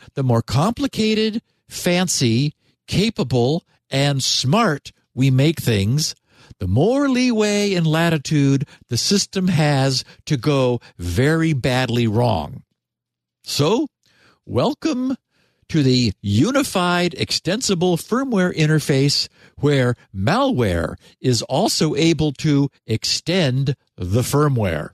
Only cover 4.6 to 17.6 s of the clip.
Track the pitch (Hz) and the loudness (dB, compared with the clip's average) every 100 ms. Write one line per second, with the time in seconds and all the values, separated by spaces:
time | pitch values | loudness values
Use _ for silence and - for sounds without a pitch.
4.6 | 214 143 - - _ - 135 127 151 160 | 2 -2 -8 -20 _ 0 2 4 2 0
5.6 | - 104 98 147 - - _ _ - - | 0 0 0 0 -4 -8 _ _ -20 -8
6.6 | 92 107 190 277 285 247 254 214 208 208 | -2 2 2 2 2 2 0 2 0 0
7.6 | 202 180 160 160 170 156 - 151 139 135 | 0 0 0 2 2 0 0 2 2 2
8.6 | 139 - - 117 - 202 - 196 185 165 | -2 -12 -8 -4 0 0 -2 -2 0 2
9.6 | 147 139 135 127 - - - 143 151 139 | 2 2 0 -2 -8 -12 -6 -4 0 0
10.6 | 127 120 - - 87 87 139 160 160 143 | 0 -2 -6 -10 -4 0 0 2 0 0
11.6 | 135 127 123 120 113 107 123 92 71 - | -2 -2 0 0 0 0 0 -2 -4 -12
12.6 | - _ _ _ _ _ _ _ - - | -20 _ _ _ _ _ _ _ -8 -2
13.6 | 151 233 294 _ _ _ _ _ - 110 | 0 0 -2 _ _ _ _ _ -8 -2
14.6 | 175 302 330 247 262 254 _ _ _ _ | -2 -2 -4 -2 -4 -6 _ _ _ _
15.6 | - 156 131 127 117 - 104 104 196 269 | -4 0 2 2 0 -2 0 2 2 0
16.6 | 285 190 180 175 175 - - - - 220 | 0 0 0 0 -2 -4 -4 -4 -4 -4